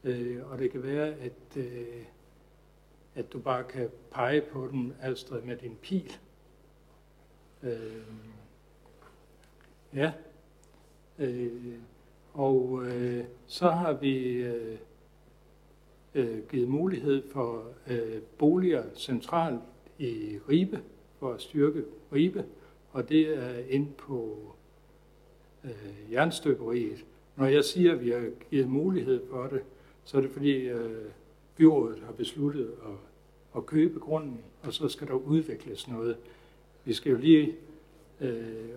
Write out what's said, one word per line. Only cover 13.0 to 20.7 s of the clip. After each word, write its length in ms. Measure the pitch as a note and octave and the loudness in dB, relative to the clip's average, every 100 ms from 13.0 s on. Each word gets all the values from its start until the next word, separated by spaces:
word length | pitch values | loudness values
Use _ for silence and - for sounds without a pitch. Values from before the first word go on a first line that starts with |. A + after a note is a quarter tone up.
| B2 A#2+ A#2+ - - | -2 -4 -6 -14 -16
så 220 | - F3 | 2 2
har 240 | E3 E3+ | 4 0
vi, 380 | C3+ C#3 C3 B2+ | 0 0 0 0
øh, 460 | B2 B2 A#2 A2 A2 - - _ _ - - - - - - _ - - | -2 -2 -4 -6 -10 -16 -20 _ _ -20 -20 -20 -20 -20 -20 _ -20 -4
øh, 260 | C#3+ A#2 A2 - | 0 0 -2 -4
givet 200 | C3 B2 | 0 2
mulighed 540 | C#3+ F#3 D#3 D3 C#3 C3 | 2 0 0 2 0 0
for, 320 | C#3 A#2 A#2 A2+ B2+ C#3 | -4 -4 -4 -10 -16 -6
øh, 340 | A#2+ A2+ A2 - - | -4 -2 -6 -12 4
boliger 460 | D3 F#3 F#3 C#3+ A2+ - | 6 6 4 2 0 -10
centralt 680 | - A#2+ - E3+ E3 A#2+ - - - - | -4 -4 0 0 0 -2 -8 -20 -20 -8
i 400 | C3 A2 G#2+ G2+ - | -6 -6 -8 -8 4
Ribe, 320 | D#3 F#3+ | 4 4